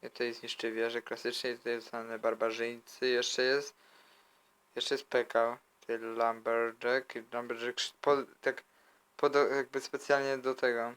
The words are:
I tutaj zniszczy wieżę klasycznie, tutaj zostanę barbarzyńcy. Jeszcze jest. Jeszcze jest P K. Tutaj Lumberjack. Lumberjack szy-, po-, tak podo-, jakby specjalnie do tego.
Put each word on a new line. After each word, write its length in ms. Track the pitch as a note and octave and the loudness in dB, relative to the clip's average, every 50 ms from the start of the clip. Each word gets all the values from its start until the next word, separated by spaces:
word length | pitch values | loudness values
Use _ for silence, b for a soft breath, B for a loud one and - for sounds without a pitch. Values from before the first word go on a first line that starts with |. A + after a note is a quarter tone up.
I 80 | - B2 | -14 -14
tutaj 220 | _ - B2 A#2+ | _ -4 -4 -4
zniszczy 400 | A#2 - - A#2 - - - A#2 | -4 -6 -8 -10 -8 -4 -4 -4
wieżę 300 | A2 A2+ A2+ A#2 A#2 A#2+ | 0 0 0 0 0 -4
klasycznie, 540 | A#2 - A#2 A2+ - A#2+ A#2+ - - B2+ A#2+ | -4 -4 -8 -4 -4 -4 -4 -2 -4 -4 -4
tutaj 240 | A#2 - A#2+ A#2+ A#2 | -4 -4 -4 -4 -4
zostanę 380 | A2+ - - A#2 A2+ A2+ A2+ A2 | -6 -8 -8 -8 -8 -6 -8 0
barbarzyńcy. 880 | A2 A2+ A2+ A2 A2+ A2+ A2+ A2+ A#2 A#2 A#2+ A#2 - - - - C3 B2+ | 0 0 2 2 0 0 0 0 -4 -4 -4 -8 -14 -20 -8 -2 2 2
Jeszcze 340 | B2 B2 A#2+ - - - | 4 4 2 0 0 2
jest. 320 | B2+ B2+ C3+ C#3+ C#3+ C#3 - b b b b b b b b b b b b b b b b b _ _ _ | 2 4 2 2 0 -4 -14 b b b b b b b b b b b b b b b b b _ _ _
Jeszcze 200 | B2 A#2 - C#3+ | -6 -2 -2 -2
jest 120 | C3 - | -2 -4
P 180 | _ - B2 A#2 | _ 0 0 0
K. 340 | - - A#2 A#2 A#2 A#2+ A#2+ _ _ _ _ | 2 2 2 2 2 0 -6 _ _ _ _
Tutaj 180 | - - A#2 A2+ | -6 -6 -6 -4
Lumberjack. 1160 | A2+ A2+ A2+ A#2 A#2 A2+ A2+ A2+ A2 A2+ A2+ A#2 A#2 A#2 A2+ A#2 - A#2+ B2 C3+ C3 _ - A#2+ A#2 - | -4 -6 0 2 2 2 2 0 0 0 2 2 2 0 -2 -2 -2 0 0 0 0 _ -10 -10 -10 -6
Lumberjack 480 | - A#2+ A#2+ A#2+ A#2+ A2+ A#2 B2 A#2+ - | -6 -6 -4 -4 -6 -4 -4 -4 -4 -4
szy-, 120 | - - - _ | -6 -6 -6 _
po-, 160 | - C#3+ C#3+ C#3 B2+ - - _ | 4 4 4 4 2 -4 -12 _
tak 220 | - C#3 - - - b b b b b b b b b _ | -2 -2 -2 -2 -10 b b b b b b b b b _
podo-, 300 | - - D3 C3+ C#3+ C#3+ | 0 0 4 6 6 4
jakby 340 | - C3 C#3 C3 - - C#3 | 4 4 0 0 -2 -4 -6
specjalnie 580 | - - - C#3+ - - C#3+ C#3 C#3 C#3 C3+ C3 | -6 -4 -8 -8 2 2 4 4 4 2 0 0
do 160 | B2+ C3 C3 | 0 -2 0
tego. 400 | C3 - B2 A#2+ A#2 A#2 A#2 A#2+ | 2 2 2 2 2 -2 -4 -6